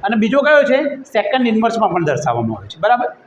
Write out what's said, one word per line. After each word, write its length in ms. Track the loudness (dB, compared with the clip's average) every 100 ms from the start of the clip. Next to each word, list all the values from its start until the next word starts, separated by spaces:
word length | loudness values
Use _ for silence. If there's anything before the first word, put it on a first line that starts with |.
અને 120 | -2 0
બીજો 180 | 2 2 4
કયો 160 | 4 4
છે? 100 | 2 0 -6 -4
સેકન્ડ 380 | -2 0 0 0
ઇન્વર્સમાં 380 | 2 0 0 0
પણ 140 | 0 0
દર્શાવવામાં 480 | -2 -2 -2 -2 -4
આવે 120 | -10
છે. 60 | -4
બરાબર? 260 | -2 0 -2 -8